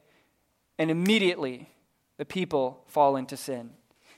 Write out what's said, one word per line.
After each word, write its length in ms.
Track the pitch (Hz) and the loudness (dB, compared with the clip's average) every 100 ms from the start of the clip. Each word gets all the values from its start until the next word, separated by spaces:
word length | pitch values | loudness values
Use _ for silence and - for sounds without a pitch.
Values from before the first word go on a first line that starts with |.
| _ _ _ _ _ _ _ - | _ _ _ _ _ _ _ -4
and 120 | 160 | 0
immediately 760 | 165 185 220 185 175 135 123 - _ _ _ _ - | 0 2 4 2 0 -4 -8 -16 _ _ _ _ -14
the 80 | |
people 580 | 147 185 185 147 127 131 - | -8 -4 -2 0 -2 -4 -4
fall 300 | 151 139 135 | 4 4 4
into 200 | 131 139 | -4 -10
sin. 340 | - 123 117 - _ _ _ | -8 -8 -10 -18 _ _ _